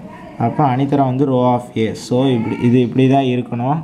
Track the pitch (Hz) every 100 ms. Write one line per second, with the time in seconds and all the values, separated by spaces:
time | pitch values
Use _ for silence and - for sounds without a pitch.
0 | - - - - - - 143 123 139 143
1 | 131 127 139 127 123 123 - 110 110 -
2 | - 123 135 120 113 - 123 127 117 127
3 | 131 135 131 123 123 120 127 156